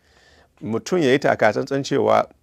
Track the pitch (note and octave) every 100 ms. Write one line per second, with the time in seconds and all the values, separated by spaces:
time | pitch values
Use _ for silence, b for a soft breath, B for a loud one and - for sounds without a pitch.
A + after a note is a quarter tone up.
0 | b b b b b _ G#2 A2+ - F#3+
1 | C3+ C#3+ C#3 A2+ G#2+ A#2+ C3 C#3 C3+ C3+
2 | G#2+ A2 - _